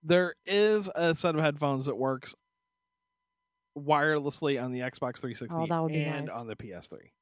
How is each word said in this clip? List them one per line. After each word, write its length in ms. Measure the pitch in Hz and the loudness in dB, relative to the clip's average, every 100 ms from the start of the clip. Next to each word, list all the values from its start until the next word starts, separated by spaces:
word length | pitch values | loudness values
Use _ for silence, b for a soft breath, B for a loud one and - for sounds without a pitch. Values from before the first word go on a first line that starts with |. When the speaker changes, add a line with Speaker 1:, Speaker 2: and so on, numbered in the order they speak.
Speaker 1:
There 300 | 160 175 180 - - | 4 4 4 -4 -2
is 420 | 202 208 214 190 | 4 4 4 0
a 200 | - 170 165 | 0 2 2
set 180 | 180 | 2
of 60 | 156 | 2
headphones 460 | 156 143 147 139 135 | 2 2 0 0 -2
that 100 | 113 | -2
works 380 | 131 131 - - _ _ _ _ _ _ _ _ _ _ _ _ _ - | -2 -2 -6 -14 _ _ _ _ _ _ _ _ _ _ _ _ _ -10
wirelessly 840 | 143 151 151 151 143 - 151 139 | 2 4 6 2 0 -2 0 0
on 80 | 127 | -2
the 80 | 123 | -4
Xbox 380 | 127 - 123 123 | -6 -4 -6 -6
three 160 | 127 | -8
sixty 220 | 117 - 165 | -8 -6 -4
Speaker 2:
Oh, 40 | 165 | -2
that 140 | 170 | 0
would 120 | 160 | 0
be 100 | 156 | 0
Speaker 1:
and 220 | 147 143 139 | -2 -4 -6
Speaker 2:
nice. 100 | 117 | -8
Speaker 1:
on 100 | 117 | -8
the 80 | 107 | -10
P 160 | - | -10
S 160 | 87 - | -12 -14
three. 240 | - - _ | -16 -20 _